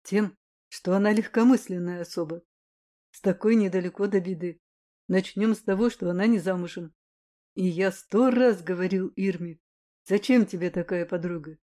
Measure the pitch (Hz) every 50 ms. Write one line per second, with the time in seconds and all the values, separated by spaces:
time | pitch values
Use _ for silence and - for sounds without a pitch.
0 | _ - 185 208 214 190 - _ _ _ _ _ _ _ - - - 180 185 196
1 | 202 214 214 220 214 - - 226 226 247 262 - - - 185 180 175 175 175 175
2 | 170 - - 180 170 156 165 170 - _ _ _ _ _ _ _ _ _ _ _
3 | _ _ _ - - 196 180 - - 214 233 226 208 190 175 190 180 180 - -
4 | 202 202 202 190 175 185 190 156 175 175 165 - _ _ _ _ _ _ _ _
5 | _ - 180 190 185 - - 190 208 226 214 - - - 196 190 196 190 - -
6 | - 175 175 180 202 226 233 202 160 190 185 180 175 170 - 180 170 156 - _
7 | _ _ _ _ _ _ _ _ _ _ _ 208 185 185 165 170 190 190 185 -
8 | - _ - 208 254 262 240 240 254 247 214 180 165 190 185 175 185 180 196 185
9 | 190 - - - 190 196 175 165 175 170 160 - _ _ _ _ _ _ _ _
10 | _ - 190 208 - - 247 247 208 - - 170 175 175 - 185 170 - 190 175
11 | 170 - 185 175 165 180 175 165 147 160 156 - _ _